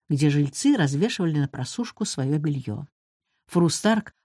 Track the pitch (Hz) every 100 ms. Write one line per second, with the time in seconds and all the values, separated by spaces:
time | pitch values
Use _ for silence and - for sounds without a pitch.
0 | - 139 147 147 143 - 285 262 139 143
1 | 233 - 170 147 139 139 123 - 233 -
2 | 214 - 135 151 151 139 107 110 147 _
3 | _ _ _ _ - 175 165 - 214 220
4 | - _